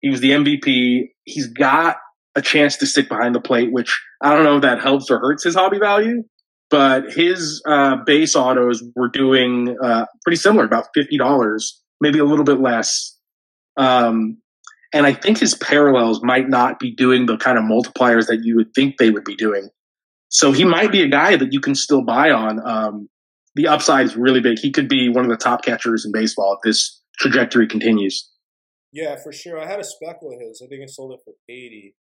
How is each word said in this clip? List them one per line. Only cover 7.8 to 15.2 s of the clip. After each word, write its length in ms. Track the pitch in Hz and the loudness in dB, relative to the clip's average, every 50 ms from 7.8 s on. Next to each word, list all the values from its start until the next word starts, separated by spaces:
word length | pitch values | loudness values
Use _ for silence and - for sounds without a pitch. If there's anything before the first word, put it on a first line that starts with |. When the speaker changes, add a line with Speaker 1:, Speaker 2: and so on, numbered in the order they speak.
| 139 135 131 120 117 | 2 2 0 -2 0
Speaker 1:
base 300 | - 143 151 160 151 - | 0 2 2 2 2 2
autos 480 | 156 131 127 131 127 123 123 120 113 120 120 120 | 0 2 2 2 2 2 0 0 -4 -8 -12 -6
were 140 | 123 123 120 | -4 -4 -4
doing, 720 | - 135 135 131 131 131 127 123 123 123 123 120 123 113 | -2 0 0 2 2 2 2 0 0 -2 -2 -4 -4 -4
uh, 240 | 131 120 117 113 117 - _ _ | -2 -2 -2 -2 -2 -6 _ _
pretty 140 | _ - 170 | _ -4 -2
similar, 300 | 165 - 196 214 214 131 | 0 2 2 4 4 2
about 220 | 107 - 117 117 - - | 2 0 -4 -4 -2 -2
fifty 240 | 156 143 - 151 143 | -2 -2 -2 -2 -2
dollars, 640 | 127 127 143 135 120 107 107 110 107 - - _ _ _ _ _ | 0 2 2 2 2 0 -2 -4 -8 -10 -14 _ _ _ _ _
maybe 180 | 143 147 143 156 | 0 0 2 2
a 60 | 147 | 2
little 180 | 143 151 151 151 | 2 2 2 2
bit 160 | 139 143 131 | 2 2 2
less. 580 | 131 127 120 113 104 - - - - - - _ _ _ _ _ _ _ _ _ _ _ _ - | 2 0 0 -2 -2 -4 -4 -6 -8 -10 -18 _ _ _ _ _ _ _ _ _ _ _ _ 0
Um, 640 | 131 131 127 127 120 117 113 113 110 110 110 - _ _ _ _ _ - - _ _ _ | 0 2 4 4 2 2 0 -2 -4 -4 -6 -12 _ _ _ _ _ -20 -20 _ _ _
and 140 | - 151 143 | 0 2 2
I 80 | 143 135 | 2 2
think 240 | - | 0